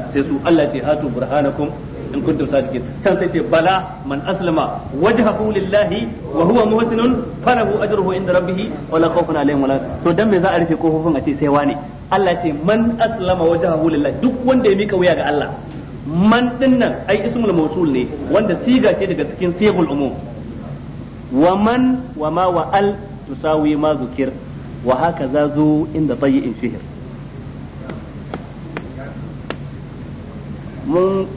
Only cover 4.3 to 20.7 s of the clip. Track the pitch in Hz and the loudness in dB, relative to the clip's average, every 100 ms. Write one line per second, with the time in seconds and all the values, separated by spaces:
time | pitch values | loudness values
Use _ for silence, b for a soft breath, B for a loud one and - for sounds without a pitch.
4.3 | 143 175 160 - - - 135 196 247 214 | -2 0 0 0 -4 -6 0 2 4 2
5.3 | 202 214 196 185 208 170 208 226 - - | 2 0 0 2 2 2 0 -4 -6 -4
6.3 | 151 170 240 214 220 233 233 247 247 - | 2 4 4 4 4 2 2 2 2 -2
7.3 | - 247 247 202 208 208 202 185 185 180 | -2 2 2 2 0 0 0 0 0 2
8.3 | 180 175 185 226 - - 160 165 175 165 | 2 2 -2 -4 -6 -2 2 2 2 0
9.3 | 156 139 143 135 135 - - 170 170 220 | 2 2 2 2 0 -2 -2 0 2 4
10.3 | 185 185 190 165 156 165 156 165 147 - | 4 4 2 2 0 2 2 2 0 0
11.3 | 139 147 143 139 - - - - 190 185 | 0 2 2 2 -2 -8 -14 -2 2 2
12.3 | 170 160 147 170 226 233 - 226 185 185 | 2 0 0 2 2 2 2 0 0 0
13.3 | 180 165 165 175 160 160 147 139 - 254 | 2 4 4 2 2 2 2 0 0 0
14.3 | - 254 262 214 190 208 185 180 147 147 | 2 2 4 4 4 2 2 4 2 2
15.3 | 147 139 - - - - - 139 165 208 | 0 -2 -6 -12 -12 -12 -12 -2 2 6
16.3 | 233 247 - 269 247 214 - - 214 240 | 6 2 2 4 4 2 -2 0 0 0
17.3 | 240 214 170 151 185 160 127 123 - - | 0 2 2 2 2 0 0 -2 -4 0
18.3 | 196 208 170 240 247 202 - 190 165 143 | 0 2 0 2 4 4 2 0 -2 -4
19.3 | - 180 165 208 175 160 143 131 - - | -2 -2 2 2 4 0 0 -2 -4 -10
20.3 | - - - - | -12 -12 -12 -12